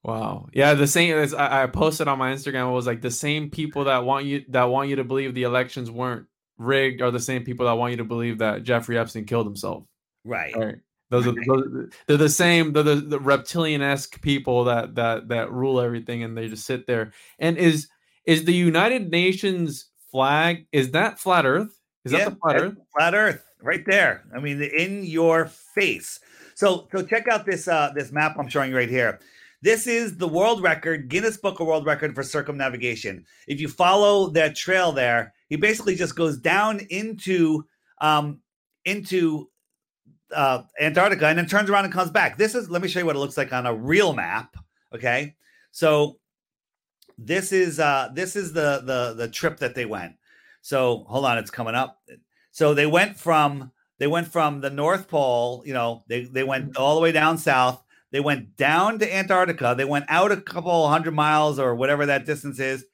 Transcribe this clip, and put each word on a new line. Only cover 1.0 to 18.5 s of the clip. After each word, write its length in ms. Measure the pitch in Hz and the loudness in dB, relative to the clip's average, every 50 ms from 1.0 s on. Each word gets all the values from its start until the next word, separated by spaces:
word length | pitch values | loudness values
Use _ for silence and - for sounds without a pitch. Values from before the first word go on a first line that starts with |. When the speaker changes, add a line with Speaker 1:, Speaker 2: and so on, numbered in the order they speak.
| 170 170 160 | 4 4 4
Speaker 1:
as 160 | 156 151 135 156 | 2 0 0 0
I, 300 | 143 143 131 135 135 131 | -2 0 2 2 0 0
I 40 | |
posted 400 | 127 - 185 156 160 156 160 156 | 0 0 0 0 0 2 0 -2
on 120 | 143 139 131 | -2 0 0
my 140 | 131 131 135 | 0 -2 -4
Instagram, 360 | 135 135 143 131 131 127 127 | -4 -6 -6 -4 -2 -2 0
it 40 | 127 | -2
was 120 | 127 123 | -2 -2
like, 160 | 123 117 117 | -2 -4 -4
"The 100 | 120 123 | -6 -6
same 380 | 120 - - 147 147 151 151 147 | -6 -4 -2 -2 -2 -2 -4 -6
people 360 | - - 151 156 147 143 139 | -6 -6 -6 -4 -4 -2 0
that 180 | 139 135 127 123 | 2 2 2 2
want 200 | 127 139 139 139 | 0 -2 -2 -2
you, 200 | 139 143 143 131 135 | -4 -6 -6 -6 -2
that 160 | 127 127 123 | 2 2 2
want 240 | 123 123 135 139 139 | 4 2 0 0 0
you 80 | 139 | -2
to 60 | 135 131 | -4 -2
believe 300 | 120 131 135 139 131 123 | -2 -2 -2 -2 -4 -4
the 100 | 127 123 | -2 -2
elections 460 | 120 120 127 127 123 - 139 123 117 | 0 0 0 0 -2 -6 -10 -10 -10
weren't 360 | 113 120 127 127 120 107 - _ _ _ _ _ _ | -8 -6 -6 -6 -6 -8 -12 _ _ _ _ _ _
rigged 440 | - 113 123 135 135 135 135 127 117 | -8 -2 0 2 2 2 0 0 0
are 100 | 127 123 | -2 -2
the 80 | 120 120 | 0 -2
same 260 | 123 - 131 127 123 | -4 -4 -6 -6 -6
people 200 | 127 123 120 123 | -8 -6 -2 0
that 80 | 120 117 | 0 0
want 180 | 117 120 120 | 0 -2 -2
you 60 | 123 | -4
to 60 | 117 113 | -6 -6
believe 340 | 107 120 117 117 120 113 107 | -6 -4 -4 -4 -4 -2 0
that 240 | 110 107 104 92 110 | 0 0 -2 -2 -2
Jeffrey 340 | 120 123 117 117 - 117 | 0 0 0 0 0 -2
Epstein 280 | 117 113 110 - 113 104 | -2 -2 -2 -6 -12 -6
killed 200 | 104 120 117 110 | -2 -2 -2 -2
himself." 400 | 104 101 101 - 98 90 - - _ _ _ _ _ _ _ _ | -2 -6 -8 -8 -8 -8 -10 -12 _ _ _ _ _ _ _ _
Speaker 2:
Right. 300 | 110 120 92 80 71 - | -8 -6 -6 -6 -6 -4
Speaker 1:
Right. 200 | 113 110 107 - - _ _ _ _ _ _ | -4 -6 -6 -6 -12 _ _ _ _ _ _
Those 160 | 123 123 120 | 0 2 2
are, 80 | 123 120 | 0 -2
Speaker 2:
Right. 140 | 117 117 | -2 0
Speaker 1:
those, 420 | 127 135 131 135 131 127 131 123 - - - _ | 2 2 2 0 -2 -8 -10 -12 -12 -16 -12 _
they're 120 | - 147 | 2 4
the 120 | 147 156 147 | 4 4 4
same, 420 | 147 - 180 175 170 165 160 156 | 4 4 4 6 6 4 4 4
they're 120 | 147 151 151 | 2 2 4
the, 120 | 151 147 | 4 2
the 220 | 147 147 147 147 139 | 2 0 -4 -6 -2
reptilian-esque 1000 | 139 135 139 127 - - - 170 165 156 151 143 139 139 139 139 139 - - - | 2 2 2 2 0 -4 -2 -2 0 0 0 0 0 0 0 -2 -4 -12 -16 -6
people 440 | - 147 143 135 123 127 123 123 120 | -2 0 0 0 0 0 2 2 2
that, 280 | 123 120 117 110 - - | 2 0 0 -2 -4 -4
that, 340 | 120 117 117 113 110 - 113 | -2 0 0 0 -2 -4 -4
that 220 | 120 117 113 - | -4 -4 -4 -4
rule 300 | 120 127 131 135 131 127 | -4 -4 -2 0 2 0
everything, 400 | 123 120 120 117 117 - 120 117 | 0 0 -4 -6 -8 -8 -8 -6
and 160 | 117 113 113 | -6 -8 -8
they 100 | 113 113 | -8 -8
just 200 | 113 110 110 - | -10 -10 -12 -6
sit 180 | - 131 123 127 | -6 -6 -6 -2
there. 280 | - 123 113 110 107 - - - - _ - | -2 -2 -2 -2 -6 -10 -20 -20 -20 _ -2
And 180 | 151 165 170 | -2 -2 0
is, 300 | 151 180 165 156 151 147 _ _ _ _ _ _ _ _ | 4 4 4 4 4 -4 _ _ _ _ _ _ _ _
is 200 | - 165 160 160 | 2 2 4 4
the 80 | 170 | 2